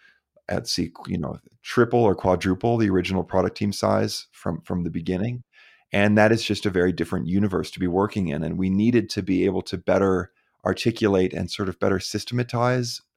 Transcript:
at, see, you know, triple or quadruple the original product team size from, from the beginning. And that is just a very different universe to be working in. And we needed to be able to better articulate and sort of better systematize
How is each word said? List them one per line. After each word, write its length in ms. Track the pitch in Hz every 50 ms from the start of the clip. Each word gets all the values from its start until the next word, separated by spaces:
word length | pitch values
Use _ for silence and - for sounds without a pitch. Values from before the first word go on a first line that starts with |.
| _ _ _ _ _ _ _ _ _ -
at, 200 | 92 95 - -
see, 240 | - - 87 78 - - - -
you 100 | 92 90
know, 200 | 78 65 - - _ _ _ _ -
triple 420 | - - - 123 120 123 120 120
or 100 | 104 92
quadruple 640 | - - 95 92 85 82 95 92 92 - 117 117
the 140 | 113 113 101
original 340 | 92 90 87 92 95 95 85
product 320 | - - 92 92 92 -
team 160 | - 104 101 98
size 540 | - - 104 104 104 104 107 - - - _
from, 300 | _ - - 98 85 82
from 240 | - - 92 90 85
the 60 | 85
beginning. 520 | 82 87 82 90 92 90 90 120 123 123 - _ _ - - - _ _ _ _
And 260 | - 101 101 104 104
that 140 | 107 107 110
is 140 | 117 107 -
just 220 | - 104 95 -
a 40 | 107
very 220 | 90 90 87 92 87
different 340 | 80 85 - - 90 -
universe 440 | 82 92 98 104 104 92 85 82 - -
to 80 | -
be 80 | 92 90
working 400 | 85 92 98 107 - 110 95 80
in. 160 | 69 78 80
And 120 | 80 85 87
we 100 | 95 95
needed 400 | 95 98 107 117 123 120 101 -
to 120 | - 110 95
be 240 | 90 95 90 92
able 160 | 95 92 92 90
to 160 | - - 87
better 520 | - - 92 95 98 98 95 90 90 - _ _ _ _ _ _ -
articulate 680 | 92 95 - - 120 113 - 110 104 98 92 92 92 -
and 180 | 85 92 85
sort 200 | - - 104 92
of 100 | 90 -
better 180 | - 101 98 92
systematize 1000 | - - - 107 - - 120 123 123 120 - 120 120 123 127 127 123 120 120 - _ _ _